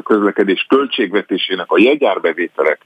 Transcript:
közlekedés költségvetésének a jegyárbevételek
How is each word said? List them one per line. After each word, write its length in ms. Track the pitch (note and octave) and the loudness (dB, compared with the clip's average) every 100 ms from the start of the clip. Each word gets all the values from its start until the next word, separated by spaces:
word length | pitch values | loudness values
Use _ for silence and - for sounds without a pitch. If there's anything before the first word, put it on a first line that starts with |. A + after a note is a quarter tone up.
közlekedés 640 | - G#2+ G2+ G#2 G2 F#2 - | 0 0 2 0 0 0 0
költségvetésének 1040 | C3+ C#3 - G2 G2 - F#2 - F#2 F2 | 0 0 -4 -2 -2 -2 -4 -4 -6 0
a 80 | E2 | 2
jegyárbevételek 1000 | A#2+ D3+ A#2+ F#2 E2+ D#2+ F2 - D2+ D2+ | 4 2 0 0 -2 -4 -6 -2 -2 -2